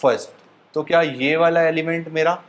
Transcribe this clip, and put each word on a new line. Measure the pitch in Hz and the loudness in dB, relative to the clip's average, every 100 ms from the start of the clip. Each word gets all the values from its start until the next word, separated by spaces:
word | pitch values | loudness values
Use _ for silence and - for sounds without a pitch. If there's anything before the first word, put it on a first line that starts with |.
first, | 135 113 - - _ _ _ | 0 0 -4 -20 _ _ _
तो | 151 | -8
क्या | 147 165 | 0 2
ये | 160 127 135 160 | 2 0 0 2
वाला | 170 170 | 2 2
element | 165 160 160 165 165 | 2 0 -2 -4 -4
मेरा | 160 160 180 | -2 0 -2